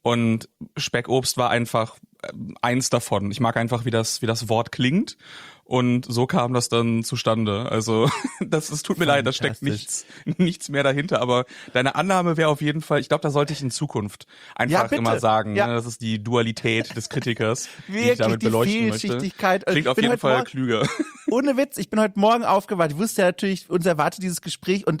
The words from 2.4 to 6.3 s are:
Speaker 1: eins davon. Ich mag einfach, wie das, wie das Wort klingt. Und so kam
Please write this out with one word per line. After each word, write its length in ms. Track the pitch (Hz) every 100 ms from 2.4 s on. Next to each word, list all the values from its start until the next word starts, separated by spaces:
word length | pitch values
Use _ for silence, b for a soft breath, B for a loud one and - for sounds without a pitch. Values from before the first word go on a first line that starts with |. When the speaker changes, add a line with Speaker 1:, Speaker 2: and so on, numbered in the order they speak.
| 85 -
Speaker 1:
eins 280 | 123 123 -
davon. 400 | 120 - 104 101
Ich 100 | 98
mag 160 | 117 117
einfach, 280 | 117 120
wie 60 | 117
das, 320 | 113 110 -
wie 40 | 110
das 220 | 113 110
Wort 240 | 113 117
klingt. 440 | - 127 180 - - B B B B -
Und 380 | 127 123 123 127
so 200 | 120
kam 260 | 131